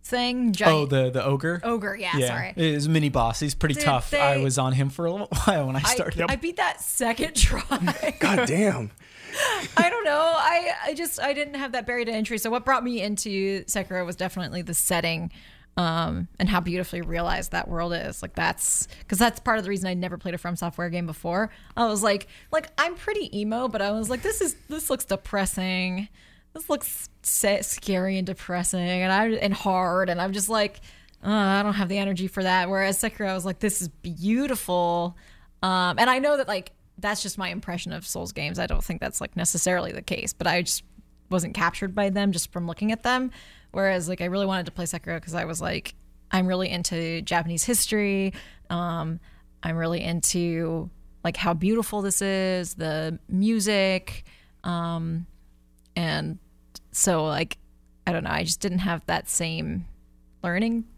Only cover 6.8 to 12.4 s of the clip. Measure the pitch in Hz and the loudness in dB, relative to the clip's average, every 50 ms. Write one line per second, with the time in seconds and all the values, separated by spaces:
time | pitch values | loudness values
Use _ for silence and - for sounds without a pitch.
6.8 | - - - - 247 226 233 233 294 330 311 - - - - - - - 277 - | -6 -4 -2 0 0 0 0 -2 -4 -2 6 6 6 6 6 0 -2 -2 0 2
7.8 | 175 - - - - 302 - - - - 202 262 240 220 147 180 214 196 151 127 | 2 0 0 0 -2 -4 0 2 2 4 4 4 4 4 4 4 4 4 2 0
8.8 | 113 104 - - - - - - - - - 554 571 523 440 392 - - - 330 | -4 -6 -10 -16 -20 -20 -20 -20 -16 -10 -4 -2 0 0 0 -2 -4 2 4 4
9.8 | 339 349 453 466 415 302 294 294 320 330 330 320 - 302 339 339 349 349 - - | 4 4 2 2 0 2 4 4 4 4 4 4 4 4 4 2 2 0 -4 -2
10.8 | - - 311 277 339 - - - - 277 285 285 294 285 285 277 277 262 233 247 | -4 -4 -4 -4 -4 -6 -4 -2 -2 -2 0 -2 -4 -4 -4 -6 -6 -4 -4 -4
11.8 | 208 240 240 240 233 226 226 220 220 - 240 214 | -4 -2 -2 -2 -2 -2 0 -2 -2 -2 -2 -2